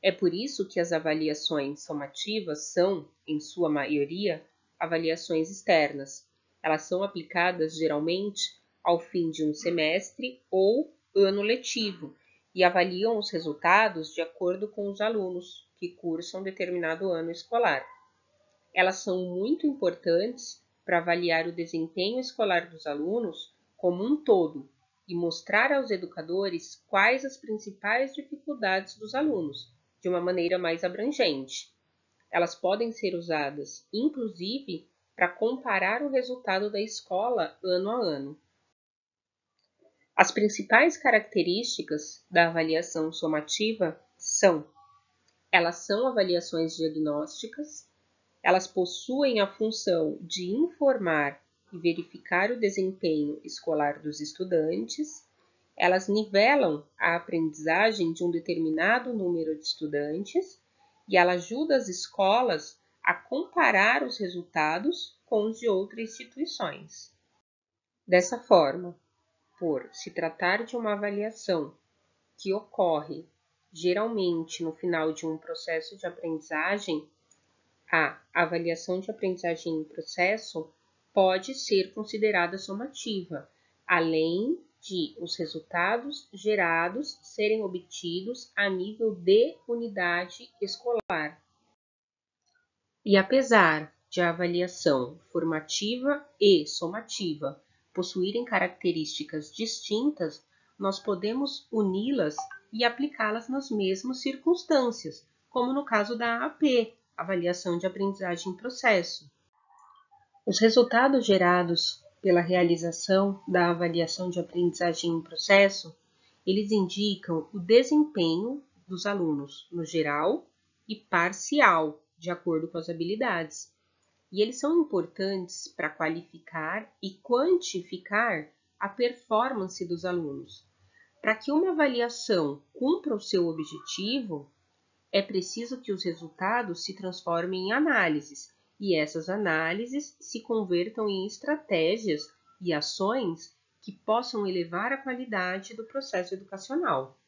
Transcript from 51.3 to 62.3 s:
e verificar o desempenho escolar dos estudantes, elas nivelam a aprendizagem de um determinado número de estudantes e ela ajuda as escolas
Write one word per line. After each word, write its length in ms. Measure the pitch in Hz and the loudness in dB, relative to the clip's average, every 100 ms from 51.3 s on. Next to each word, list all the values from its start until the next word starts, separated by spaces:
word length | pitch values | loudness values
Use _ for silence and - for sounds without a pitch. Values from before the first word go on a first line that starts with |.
| 139 _ _ _ | -4 _ _ _
e 60 | 180 | -2
verificar 720 | 170 170 160 - - 180 202 | 0 0 -6 -14 -2 0 0
o 80 | 240 | 0
desempenho 840 | 208 196 190 190 175 156 147 151 | -2 0 -4 -2 0 0 -2 -4
escolar 560 | - - - 151 147 147 | -12 -10 -4 0 0 -2
dos 200 | 151 151 | -8 -8
estudantes, 1040 | 151 - 185 175 156 185 226 - 302 - _ _ _ _ _ - | -10 -8 0 0 2 -2 -6 -6 -8 -8 _ _ _ _ _ -2
elas 320 | 175 185 196 | 2 2 2
nivelam 760 | 208 208 196 220 285 196 151 - _ | 0 2 4 6 6 4 0 -6 _
a 180 | 170 170 | 0 0
aprendizagem 960 | - 165 160 151 156 170 220 208 165 | -2 -2 -2 -2 0 4 2 2 -2
de 100 | 165 | 0
um 60 | 175 | -2
determinado 840 | 165 165 165 160 156 180 240 247 | -2 -2 -2 0 0 2 2 0
número 420 | 226 180 170 156 151 | -4 -2 -2 -2 -4
de 80 | |
estudantes 1000 | - - 151 147 147 160 202 339 370 - _ _ _ _ - | -6 -6 -4 -2 -2 -4 -2 -2 -4 -12 _ _ _ _ 2
e 80 | 190 | 6
ela 160 | 175 | 6
ajuda 420 | 180 170 185 320 269 | 4 -2 -4 2 2
as 140 | 214 | 2
escolas 880 | 180 - - 190 | -8 -10 0 4